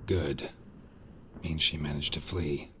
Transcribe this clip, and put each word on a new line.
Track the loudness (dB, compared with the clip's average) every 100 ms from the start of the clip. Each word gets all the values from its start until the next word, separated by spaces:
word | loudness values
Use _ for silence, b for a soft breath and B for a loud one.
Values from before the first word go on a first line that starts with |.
Good. | 2 2 4 0 -4 -10 -18 -18 -20 -20 -20 -18 -16 -6
Means | -2 4
she | 4 4
managed | 0 2 0
to | 0
flee. | -2 0 2 0 -2 -14